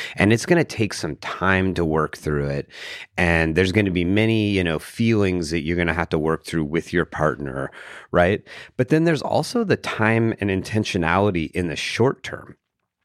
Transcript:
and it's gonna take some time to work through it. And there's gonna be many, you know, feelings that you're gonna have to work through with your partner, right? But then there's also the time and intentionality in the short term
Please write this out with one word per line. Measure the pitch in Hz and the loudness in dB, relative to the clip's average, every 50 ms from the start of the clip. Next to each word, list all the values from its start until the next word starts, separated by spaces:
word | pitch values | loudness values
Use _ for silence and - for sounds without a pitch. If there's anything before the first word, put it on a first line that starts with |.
| - - - | -12 -8 -2
and | - 98 104 | 2 4 4
it's | 117 117 - | 4 2 2
gonna | - 175 170 - | 2 2 2 2
take | - - - 110 95 - | 0 -2 -2 -2 -2 -2
some | - - 80 67 | -6 -6 -8 -8
time | - - - - - 92 95 95 92 92 95 85 | -8 -10 -10 -6 -2 0 2 2 4 2 2 0
to | 85 85 | 0 0
work | 80 76 80 76 73 - | 2 2 0 0 -2 -4
through | - - 78 73 71 71 | -6 -4 -2 -2 0 0
it. | 69 69 71 69 - - - - - - - - - _ - | -2 -2 -4 -6 -10 -14 -16 -16 -14 -14 -16 -18 -8 _ 0
And | 90 85 85 82 80 80 78 | 2 4 4 4 2 2 2
there's | 85 95 92 | 2 2 2
gonna | 101 107 101 98 | 2 2 2 2
be | 87 90 85 | 0 0 0
many, | 87 98 104 110 113 113 110 104 104 | 2 2 2 2 2 2 2 2 2
you | 101 95 87 | 2 0 0
know, | 85 80 76 | 0 -2 -4
feelings | - - - - 117 113 110 104 101 92 90 90 82 73 | -6 -8 -4 0 0 2 2 2 2 2 0 -2 -2 -2
that | 82 85 | -4 -2
you're | 71 80 87 | -2 -2 0
gonna | 87 87 82 80 | 0 0 0 0
have | 85 82 - | -2 -2 -2
to | - 78 | -2 0
work | 76 80 80 - - | 0 0 -2 -2 -4
through | - - 80 78 | -4 -4 -2 -2
with | 71 80 82 - - | -2 -2 -4 -4 -2
your | 87 87 80 | -2 -2 -2
partner, | - - - 78 76 62 67 71 67 64 67 67 - - - - - - - - - | -2 -2 0 0 0 0 -2 -6 -8 -6 -6 -8 -8 -10 -16 -18 -18 -18 -20 -8 0
right? | - 87 87 92 107 - - - - - - - _ - | 2 4 4 4 2 0 -4 -10 -20 -20 -20 -6 _ -4
But | 123 - | 0 2
then | 156 160 165 | 2 2 4
there's | 170 160 135 | 2 2 0
also | - - - 127 160 - - 240 | -2 -2 -2 -2 -2 -2 -2 -2
the | 226 185 120 | 0 0 -2
time | - - - - - 110 110 113 113 117 113 104 - | -2 -2 -6 -2 0 2 2 4 4 2 0 0 -2
and | 101 101 | -2 0
intentionality | 95 95 - - 107 110 101 - - 90 82 82 87 95 101 104 90 85 78 - | 0 -2 -2 -2 -2 -2 -2 0 0 0 2 2 4 4 2 2 2 0 -2 -2
in | - 90 87 82 | -2 -4 -4 -2
the | 69 | -4
short | - - - - - 117 135 - - | -6 -6 -4 0 0 0 0 0 -4
term | - - - - - - - _ _ _ _ _ _ _ _ _ | -8 -14 -14 -14 -14 -18 -20 _ _ _ _ _ _ _ _ _